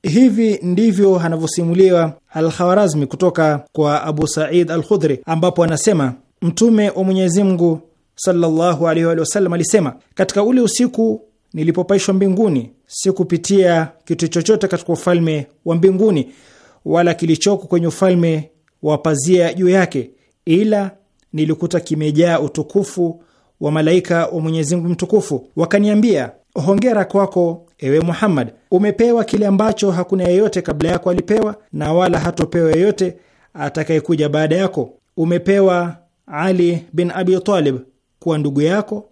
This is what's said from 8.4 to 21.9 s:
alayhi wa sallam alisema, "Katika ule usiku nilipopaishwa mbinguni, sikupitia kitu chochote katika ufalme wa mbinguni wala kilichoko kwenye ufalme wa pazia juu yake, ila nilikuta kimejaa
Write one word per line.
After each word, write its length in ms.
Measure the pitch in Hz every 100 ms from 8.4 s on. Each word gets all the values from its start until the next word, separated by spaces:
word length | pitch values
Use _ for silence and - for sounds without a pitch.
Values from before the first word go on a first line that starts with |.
| 170 160 175 151 165
alayhi 320 | 160 165 165
wa 60 |
sallam 280 | 156 208 185
alisema, 400 | 170 160 214 185 - _
"Katika 280 | - 190 202
ule 180 | 208 254
usiku 600 | 233 - 247 247 226 220 - _ _
nilipopaishwa 600 | 160 160 165 180 196 196
mbinguni, 580 | 190 196 190 214 139 113 _ _
sikupitia 1000 | - 190 190 180 170 170 196 180 165 160 -
kitu 220 | - 165 165
chochote 400 | 170 160 220 190
katika 260 | 175 -
ufalme 540 | 160 - 175 165 156 135 _
wa 100 | 170
mbinguni 560 | 165 190 190 214 156 131 - - _ _ _
wala 280 | 151 165 175
kilichoko 540 | 165 165 160 202 196 190
kwenye 200 | 175 170
ufalme 600 | - 185 175 170 156 156 _ _ _
wa 140 | 151 151
pazia 560 | 160 143 147 180 165
juu 160 | 185 180
yake, 420 | 190 175 139 117 _ _ _
ila 460 | - 170 214 208 196 - _ _ _
nilikuta 460 | 156 151 156 170 175
kimejaa 600 | 170